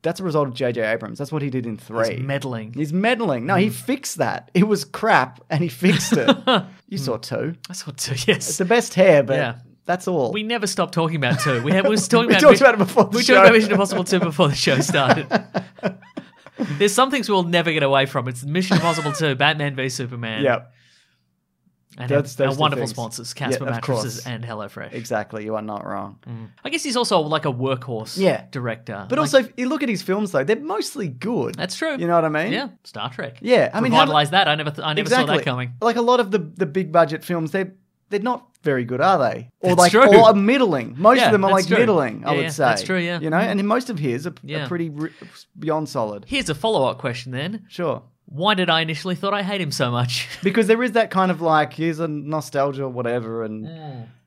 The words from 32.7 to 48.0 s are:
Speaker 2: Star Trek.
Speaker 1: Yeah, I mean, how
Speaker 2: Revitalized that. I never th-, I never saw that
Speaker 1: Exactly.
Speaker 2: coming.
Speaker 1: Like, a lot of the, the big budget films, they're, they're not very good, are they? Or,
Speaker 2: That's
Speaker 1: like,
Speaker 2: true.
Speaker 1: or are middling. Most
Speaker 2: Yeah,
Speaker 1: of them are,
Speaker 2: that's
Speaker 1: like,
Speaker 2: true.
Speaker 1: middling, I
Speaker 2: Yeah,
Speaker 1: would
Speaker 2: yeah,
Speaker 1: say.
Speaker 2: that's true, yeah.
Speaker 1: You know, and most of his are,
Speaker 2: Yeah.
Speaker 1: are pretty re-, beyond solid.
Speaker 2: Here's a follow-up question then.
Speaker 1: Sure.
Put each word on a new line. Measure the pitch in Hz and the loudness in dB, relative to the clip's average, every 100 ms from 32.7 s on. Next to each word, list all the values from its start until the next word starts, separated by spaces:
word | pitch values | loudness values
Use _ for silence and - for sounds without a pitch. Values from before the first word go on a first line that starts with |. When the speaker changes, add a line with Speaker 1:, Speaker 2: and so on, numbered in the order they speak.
| _ | _
Speaker 2:
Star | - 107 117 | -20 -10 -10
Trek. | - 143 - | -8 -12 -8
Speaker 1:
Yeah, | 226 240 127 | 2 4 4
I | 196 | 0
mean, | 233 | 2
how | 160 | 4
Speaker 2:
Revitalized | 156 151 147 | 4 2 2
that. | 180 175 | 2 2
I | |
never | 151 151 | 0 -4
th-, | 147 156 | -6 -4
I | |
never | 151 202 | -4 0
saw | 254 | 0
that | |
Speaker 1:
Exactly. | 147 151 | 2 0
Speaker 2:
coming. | 143 127 123 - | -2 -6 -8 -2
Speaker 1:
Like, | 226 233 | -2 2
a | |
lot | 233 247 | 2 2
of | 208 | 2
the, | 196 | -2
the | 156 - 175 | -4 -6 -4
big | 165 165 | -2 0
budget | 170 160 156 | 2 2 0
films, | - 175 160 | -6 -6 -4
they're, | 196 185 _ _ _ _ | -4 -6 _ _ _ _
they're | 202 | -4
not | 226 233 _ _ | -4 -6 _ _
very | 156 131 | -2 -2
good, | 120 127 | -2 0
are | 170 185 | 2 2
they? | 120 - 123 _ | 0 -2 -14 _
Or, | 185 | 2
Speaker 2:
That's | 180 | 6
Speaker 1:
like, | 180 | 6
Speaker 2:
true. | 208 269 | 8 10
Speaker 1:
or | 196 226 | 10 10
are | |
middling. | 202 196 262 233 143 110 123 | 8 4 4 2 0 -4 2
Most | 208 254 | 4 6
Speaker 2:
Yeah, | 233 | 4
Speaker 1:
of | |
them | 214 | 4
are, | 196 | 4
Speaker 2:
that's | 196 | 2
Speaker 1:
like, | 175 | 2
Speaker 2:
true. | 190 | 2
Speaker 1:
middling, | 233 180 127 107 | 4 2 0 -4
I | - | -2
Speaker 2:
Yeah, | 175 | -2
Speaker 1:
would | |
Speaker 2:
yeah, | 165 | -2
Speaker 1:
say. | 147 | 0
Speaker 2:
that's | 131 107 | 2 2
true, | - 185 | -2 -2
yeah. | 170 175 | -2 -4
Speaker 1:
You | 156 | -2
know, | 165 | 0
and | 226 202 202 | 0 -2 0
most | 233 254 | -2 -2
of | 185 | -4
his | 147 120 | -4 -4
are, | 160 - | -6 -12
Speaker 2:
Yeah. | 139 151 | -12 -8
Speaker 1:
are | 135 | -6
pretty | 175 165 | -6 -6
re-, | 147 160 - - - _ 180 | -6 -10 -10 -20 -20 _ -10
beyond | 156 156 151 | -4 -4 -2
solid. | 135 107 104 101 | -4 -6 -8 -6
Speaker 2:
Here's | - - | -6 -4
a | |
follow-up | 147 226 202 127 - | -4 -2 0 0 -2
question | 135 120 131 | -8 -8 -10
then. | 127 160 214 - | -8 -8 -10 -14
Speaker 1:
Sure. | - 170 113 | -8 -6 -6